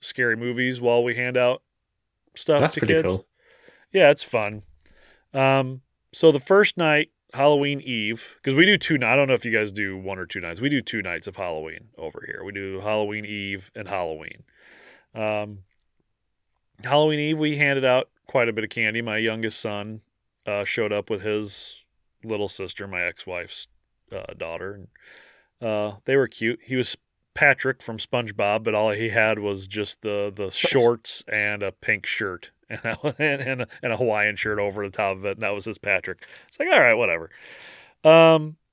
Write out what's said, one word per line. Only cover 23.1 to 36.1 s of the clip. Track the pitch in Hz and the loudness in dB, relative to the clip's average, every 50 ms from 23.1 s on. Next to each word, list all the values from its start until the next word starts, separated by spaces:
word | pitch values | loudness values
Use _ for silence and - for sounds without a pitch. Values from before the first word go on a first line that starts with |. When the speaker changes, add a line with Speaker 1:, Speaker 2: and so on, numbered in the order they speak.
| 82 - - 95 90 87 85 - - - - - _ _ _ _ _ _ _ - - | -6 -8 -12 -10 -10 -10 -10 -12 -14 -18 -18 -20 _ _ _ _ _ _ _ -14 -12
Speaker 1:
uh, | 95 - - - | -12 -12 -12 -12
daughter. | - 85 80 82 85 92 95 104 | -10 -10 -8 -8 -8 -10 -10 -12
And, | 101 92 - _ _ _ - - - - _ _ _ _ _ _ - | -14 -18 -20 _ _ _ -20 -20 -20 -20 _ _ _ _ _ _ -8
uh, | 120 110 107 104 104 104 101 104 - | -6 -4 -2 -2 -2 -4 -6 -8 -4
they | - 135 | 0 2
were | 139 131 | 2 2
cute. | 110 - - 110 113 123 - _ | 0 -2 -4 -4 -4 -4 -4 _
He | - 131 | -6 -4
was | 127 120 - - - _ _ _ _ _ _ - | -4 -2 -4 -6 -10 _ _ _ _ _ _ -2
Patrick | - 151 143 131 - - 131 131 - - | 2 4 4 4 2 0 -4 -4 -6 -8
from | - 113 104 | -12 -10 -10
SpongeBob, | - - - 123 120 107 101 104 101 101 104 113 113 | -8 -4 -4 -4 -4 -4 -4 -2 0 0 0 0 0
but | 113 107 | 0 0
all | 104 110 110 | 2 2 0
he | 104 107 117 110 | 0 0 -2 -2
had | 107 117 110 110 107 107 | 0 2 2 2 0 0
was | 104 101 101 95 95 92 | -2 -4 -4 -6 -8 -10
just | 98 107 104 - - - - | -6 -6 -6 -6 -8 -8 -8
the, | 107 104 101 101 104 98 | -6 -4 -4 -4 -6 -6
the | 104 98 | -8 -8
Speaker 2:
Nice. | 92 - | -8 -4
Speaker 1:
shorts | - - - - 131 120 117 120 113 - - - - - - | -2 -2 2 4 4 6 4 4 2 -2 -10 -10 -10 -8 -4
and | 110 107 104 104 104 104 101 | -2 -2 0 -2 -2 -4 -6
a | 95 | -6
pink | - _ - - 107 98 - | -8 _ -4 -4 -2 -2 -2
shirt | - - - 110 95 90 87 - - _ _ | -6 -6 -4 -4 -6 -6 -10 -14 -20 _ _
<laughs> | _ - | _ -14
and, | 110 - - 113 - - - 151 - - | -14 -10 -8 -8 -6 -4 -6 -6 -4 -2
and, | 151 151 139 135 | -2 -2 -2 -2
and | 127 127 131 123 120 | -4 -6 -6 -6 -6
a, | - - - | -8 -10 -8
and | - 120 113 | -6 -4 -2
a | |
Hawaiian | 104 127 113 107 107 104 107 104 | 0 0 0 2 2 2 0 0
shirt | 101 - 107 107 104 | -2 -4 -4 -2 -2
over | 101 101 98 104 101 | -2 -2 -2 -4 -6
the | 98 - | -6 -4
top | - 104 98 98 | -2 -2 -2 -2
of | 95 98 | -2 -4
it. | 101 98 | -6 -6
And | 110 113 | -4 -4
that | 98 104 | -4 -4
was | 104 98 | -4 -6
his | 113 101 - | -10 -10 -6
Patrick. | - 104 95 90 - 95 | -2 -2 -2 -2 -2 -6